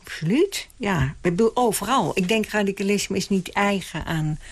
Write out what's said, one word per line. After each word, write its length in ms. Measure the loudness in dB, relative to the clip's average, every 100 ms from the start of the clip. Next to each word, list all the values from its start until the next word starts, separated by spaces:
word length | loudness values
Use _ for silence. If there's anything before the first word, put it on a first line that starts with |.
absoluut. 640 | -6 -6 0 2 2 -2 -10 -6
Ja. 260 | -2 0
Ik 100 | 0 0
bedoel, 300 | 0 2 2
overal. 580 | 4 2 2 0 2 2
Ik 140 | 0 0
denk, 180 | 0 0
radicalisme 720 | 0 0 0 0 0 0 -4
is 120 | 0
niet 220 | -2 0
eigen 540 | 0 2 0 -4 -8 -4
aan 340 | -2 -2 -4 -8